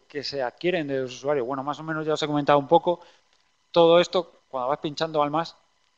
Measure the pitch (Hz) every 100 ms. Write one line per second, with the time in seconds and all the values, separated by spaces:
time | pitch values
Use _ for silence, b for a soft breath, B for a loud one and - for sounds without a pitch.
0 | _ 147 127 139 123 - 175 180 147 135
1 | 127 123 131 147 120 135 139 139 160 156
2 | 156 151 151 147 143 147 135 170 175 175
3 | b b b _ _ _ _ 170 165 170
4 | 170 190 165 _ _ 131 123 151 165 143
5 | 160 156 147 151 170 - _ _ _